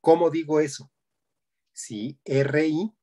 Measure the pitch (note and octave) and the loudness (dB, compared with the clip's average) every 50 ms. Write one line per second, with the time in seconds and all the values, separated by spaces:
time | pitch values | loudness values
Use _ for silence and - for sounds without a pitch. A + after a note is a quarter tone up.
0 | _ - E3 E3 E3+ E3 D3 E3 E3 D3 D#3 D3+ D#3 D3 C#3 - - _ _ _ | _ 4 4 6 4 0 0 -2 -4 0 0 0 0 0 -4 -12 -18 _ _ _
1 | _ _ _ _ _ _ _ _ _ _ _ _ _ _ _ - - - A2 G#2 | _ _ _ _ _ _ _ _ _ _ _ _ _ _ _ -20 -16 -12 -10 -10
2 | G#2 B2+ C#3+ _ _ - C#3+ C3+ C#3 C3 C3+ D3+ D#3 D#3+ D#3 D#3 F#3+ A3 _ _ | -10 -10 -10 _ _ -2 0 0 0 2 2 0 2 2 0 -2 -4 -6 _ _